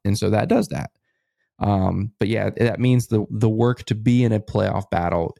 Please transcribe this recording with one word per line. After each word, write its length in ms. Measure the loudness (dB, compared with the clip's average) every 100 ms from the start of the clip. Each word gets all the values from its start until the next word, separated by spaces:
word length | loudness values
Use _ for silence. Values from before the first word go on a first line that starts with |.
| -4
And 120 | -2
so 120 | 0
that 180 | 0 0
does 220 | 0 0
that. 220 | -6 -10 _ _ _ _ _ _ -6
Um, 520 | 0 2 2 0 -4 -4
but 100 | -2
yeah, 220 | -2 -2
that 280 | 0 -2 0
means 280 | 2 2 2
the, 180 | -2 -2
the 200 | 0 0
work 340 | 2 0 0 -4
to 100 | -2
be 280 | 2 2
in 80 | 2
a 80 | 0
playoff 500 | -2 -2 0 -2 -4
battle 460 | -2 -2 -2 -4